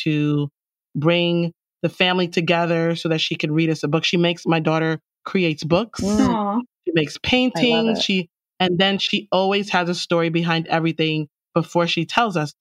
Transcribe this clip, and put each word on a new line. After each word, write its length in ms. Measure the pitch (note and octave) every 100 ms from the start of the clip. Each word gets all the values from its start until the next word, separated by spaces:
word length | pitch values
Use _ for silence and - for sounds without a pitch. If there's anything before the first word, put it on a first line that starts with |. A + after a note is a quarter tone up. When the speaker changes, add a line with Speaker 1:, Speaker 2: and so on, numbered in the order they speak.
Speaker 1:
to 460 | D#3+ D3+ D3 D3 C#3+ - _ _ _ C#3+
bring 580 | D3+ F3 E3+ E3+ E3+ - _ _
the 80 | E3+
family 380 | - F#3 F#3 F3+
together 680 | F3+ E3 E3+ E3+ E3 E3 E3
so 140 | E3
that 120 | D#3+
she 140 | - D#3+
could 160 | D#3+
read 180 | D3+ E3
us 140 | D#3
a 40 | D3
book. 160 | D#3+
She 140 | - F3+
makes, 260 | E3+ E3+ -
my 140 | E3
daughter 400 | D#3+ D#3+ D#3+ D#3+ - _ -
creates 380 | G3 E3+ D3+
books. 380 | D3+ E3+ A3+ -
Speaker 2:
Mm. 260 | F#3+ G#3 C4
Speaker 3:
Aw. 320 | A3+ G3+ G#3+ B3 _ -
Speaker 1:
She 60 |
makes 220 | E3 D3 -
Speaker 2:
I 20 |
love 40 |
Speaker 1:
paintings. 760 | - B3+ B3+ - B3 A#3 A3+ A3
Speaker 2:
it. 20 |
Speaker 1:
She, 260 | - F#3+ E3+ _ _ _
and 200 | F#3 F3
then 180 | F#3+ G3
she 300 | - G#3 -
always 380 | F#3 F#3+ G3+ G3+
has 180 | F#3 F3
a 60 | F3
story 340 | - E3+ E3
behind 380 | E3 E3+ E3 E3
everything 600 | E3 D#3+ D#3+ D#3+ D#3 D3+ _ _
before 340 | E3+ E3 F3 E3+
she 180 | - D#3+
tells 300 | - A#3 E3
us 160 | D3 -